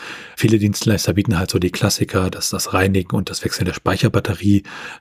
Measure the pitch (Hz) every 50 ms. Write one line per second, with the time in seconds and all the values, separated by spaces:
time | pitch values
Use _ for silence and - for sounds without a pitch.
0 | - - - - - - - - - 107 110 110 104 104 98 - - 110 107 90
1 | - - 87 98 95 110 98 82 95 - - 95 90 90 - - - 98 - -
2 | 95 - - 95 92 92 - - - - - 95 - - - 92 95 98 95 95
3 | 87 - - 107 92 - - - - 104 - - 92 90 90 - - - 92 -
4 | - 107 - 101 - - 98 - - 101 101 101 101 - - - - - - -